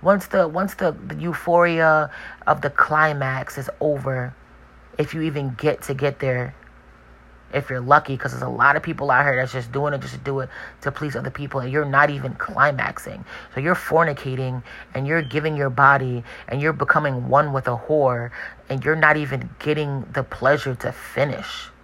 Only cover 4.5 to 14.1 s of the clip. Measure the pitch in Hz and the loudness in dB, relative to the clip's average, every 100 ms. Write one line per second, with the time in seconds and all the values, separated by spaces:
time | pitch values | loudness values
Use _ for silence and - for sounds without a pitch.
4.5 | - - - - - 147 160 156 147 139 | -20 -20 -20 -18 -4 -4 0 -2 -2 -4
5.5 | 120 151 - - 139 143 135 135 123 123 | 0 0 0 -4 -2 -2 0 -2 -2 -4
6.5 | - - - - - - - - - - | -10 -20 -20 -20 -20 -20 -20 -20 -20 -6
7.5 | 143 139 127 123 147 - 135 131 123 127 | -6 -4 -6 4 4 4 -4 -4 -6 -6
8.5 | 117 127 147 - 135 143 127 143 127 131 | 2 4 4 0 -4 2 4 4 2 -2
9.5 | 131 123 139 147 139 131 131 135 135 131 | -4 -6 -2 -2 -4 -8 -10 -6 -4 -6
10.5 | - - - - 135 151 135 131 - 143 | -12 -16 -8 -8 -4 -6 -6 -8 -8 -6
11.5 | 135 127 139 143 139 147 143 135 107 - | -4 -2 -2 2 2 2 0 -6 -6 -6
12.5 | - 143 135 - - - - - - - | 2 2 2 -4 -6 -12 -14 -14 -16 -10
13.5 | - 147 180 - 160 165 | -6 -2 -2 2 2 2